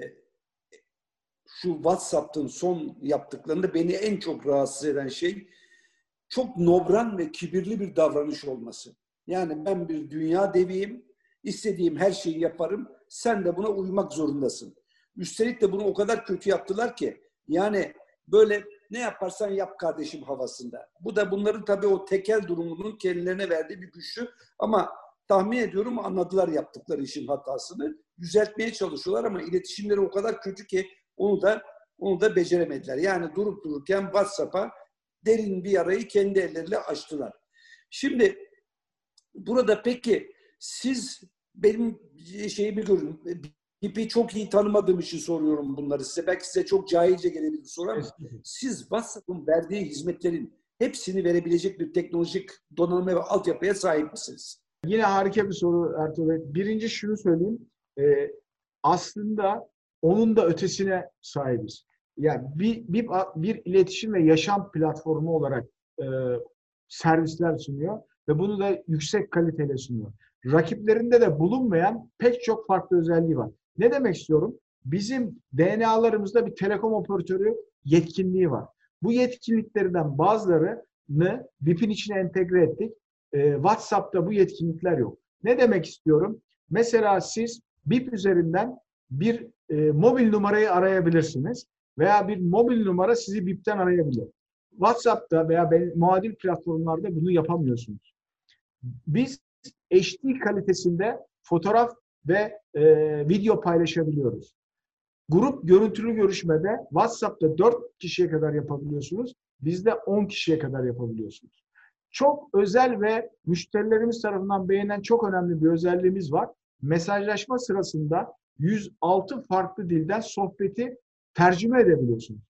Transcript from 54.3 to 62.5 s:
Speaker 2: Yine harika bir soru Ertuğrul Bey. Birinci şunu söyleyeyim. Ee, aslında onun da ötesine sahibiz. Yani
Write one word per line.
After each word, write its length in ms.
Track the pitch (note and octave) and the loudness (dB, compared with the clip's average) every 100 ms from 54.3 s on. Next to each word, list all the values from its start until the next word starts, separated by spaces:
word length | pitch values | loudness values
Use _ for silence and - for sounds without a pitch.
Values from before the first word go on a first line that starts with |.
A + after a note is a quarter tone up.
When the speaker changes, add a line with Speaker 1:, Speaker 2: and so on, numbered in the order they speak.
| - - - _ - D#3+ | -16 -18 -20 _ -12 -2
Speaker 2:
Yine 160 | A3 | 2
harika 460 | G#3 G3 G3 G#3+ G3 | 4 2 2 0 0
bir 60 | |
soru 420 | E3+ F3 E3+ D#3+ D3+ | 0 2 2 0 -2
Ertuğrul 300 | D#3 E3+ D#3+ | -4 0 0
Bey. 80 | D#3+ | 0
Birinci 460 | D3+ D#3+ G3+ A3 A3 | -2 -4 -2 -2 -4
şunu 280 | - G#3 G#3+ | -6 -4 -2
söyleyeyim. 520 | F#3+ E3 G3 A#3 - _ _ C#3 | 2 2 0 -4 -10 _ _ 0
Ee, 320 | D3 C#3+ C#3+ - _ _ _ _ | 2 4 0 -8 _ _ _ _
aslında 840 | F3+ F3 - G#3+ G#3 G#3+ G3 A#3 - _ _ - | 0 0 -2 -8 -4 0 0 -2 -8 _ _ -2
onun 340 | E3 G#3 A3+ A3 | 2 4 4 4
da 120 | E3+ | 4
ötesine 640 | E3 F#3 - G3 F#3 - _ | 2 -2 -2 -2 -2 -4 _
sahibiz. 640 | - D3 C3+ A#2 G#2+ - _ _ _ - | -12 -6 -2 -2 -4 -14 _ _ _ -2
Yani 300 | D3+ B2+ C3+ | -2 0 -6